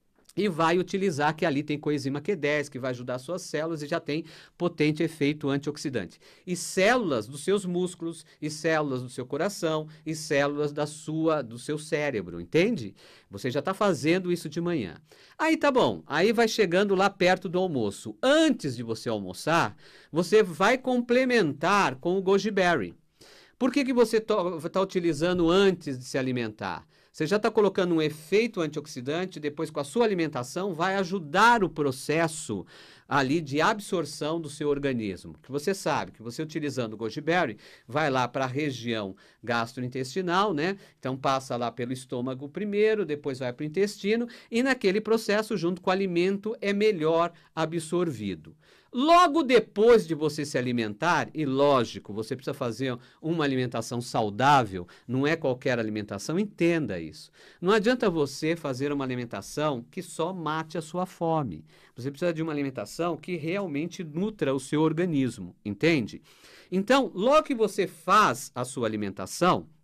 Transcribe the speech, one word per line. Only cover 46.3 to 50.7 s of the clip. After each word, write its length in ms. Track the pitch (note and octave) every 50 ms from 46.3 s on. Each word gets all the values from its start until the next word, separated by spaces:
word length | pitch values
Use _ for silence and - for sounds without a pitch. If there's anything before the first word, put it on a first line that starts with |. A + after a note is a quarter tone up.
| G3+ G3 G3 G#3+ A3+ -
é 140 | - G3+ G3+
melhor 580 | G3+ G#3+ G#3+ G#3 D#3+ D3+ D#3 E3 E3 E3+ E3+ E3+ - _ _ _
absorvido. 960 | E3 D#3+ D#3+ E3 E3+ D#3+ - F3+ F3 F3+ E3+ C3 G#2+ G#2+ G2 F#2 D#2+ D2+ D#2+ - _ _ _ _ _ _ _ -
Logo 460 | A#3+ C#4 D#4+ E4+ F4 F4+ E4+ C#4 E4 D4
depois 640 | A#3+ B3+ A3+ A3 - _ G3+ A3 A#3 A#3+ G#3+ E3+
de 80 | D#3+ D#3+
você 300 | C#3+ D#3 D3+ D#3 - D3
se 120 | D3+ -
alimentar, 720 | C#3 B2+ B2+